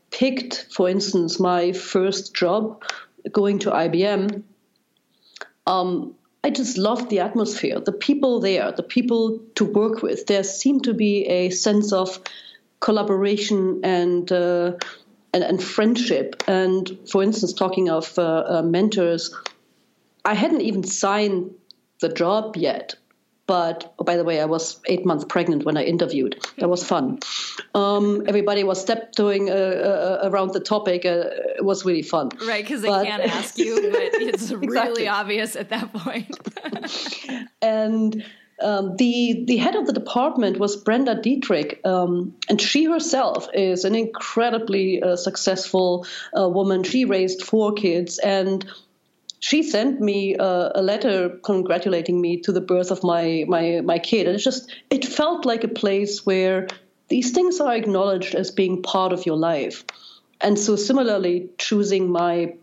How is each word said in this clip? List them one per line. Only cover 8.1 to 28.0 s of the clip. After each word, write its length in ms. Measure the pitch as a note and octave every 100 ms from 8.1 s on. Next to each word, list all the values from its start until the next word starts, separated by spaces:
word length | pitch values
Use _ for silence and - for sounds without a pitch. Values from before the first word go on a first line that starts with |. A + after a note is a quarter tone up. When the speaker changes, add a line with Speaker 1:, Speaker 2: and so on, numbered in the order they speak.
| C#4+ C4+ A#3
Speaker 1:
there, 320 | G3 F3+ A2+
the 120 | -
people 580 | - B3 B3 A3+ A3+ A3+ -
to 100 | -
work 380 | G#3 G#3 A3 A3
with. 240 | - - -
There 180 | G3
seemed 400 | G3 - C4+ C4+
to 80 | A#3
be 320 | G#3+ G#3 G3+
a 240 | - F3+ F3+
sense 440 | F3+ A3 G#3 G#3
of 260 | F#3+ F#3 - - - - - _ _
collaboration 1000 | - G#3+ G#3 F#3+ G3+ G#3 G#3 G3+ F#3 -
and, 460 | F#3+ F3 F3 F3 F3
uh, 420 | F3+ F3 F3 F3 F3+ - - _ _ _
and, 100 | F#3
and 200 | - F#3
friendship. 840 | - - A3 A#3+ A#3+ C#3 - - -
And 520 | F#3+ F#3 F#3+ F3+ - -
for 120 | G3
instance, 320 | G3 G#3+ F#3+
talking 340 | - F#3 F#3 F3
of, 280 | D#3+ E3 -
uh, 260 | E3+ D#3+ -
uh, 140 | E3+
mentors, 720 | E3 F3 G#3+ G#3 E3+ E3 - - - - _ _ _ _ _ _
I 100 | G3
hadn't 260 | G3+ D#4+ D4+
even 240 | A3 F#3+
signed 680 | F3+ - G3 G#3 G#3 F#3 F#3 - _ - _ _
the 80 | E3
job 480 | - F3 G#3+ A3 F#3
yet. 380 | D3 - - - _ _ _ _ -
But, 480 | F3+ E3 E3 - -
oh, 20 |
by 140 | E3+ F3
the 80 |
way, 160 | E3+ D#3+
I 60 | D#3
was 340 | E3 D#3+ - -
eight 200 | F3+ F#3
months 180 | D3+
pregnant 400 | D3 F3 F3 D3
when 120 | D3+ D3+
I 80 |
interviewed. 600 | - E3+ E3 C#3+ B2+ - - -
That 100 | F3
was 140 | F3+
fun. 380 | - E3+ C3 C4 - - - - - G3+
Um, 480 | G3+ G3+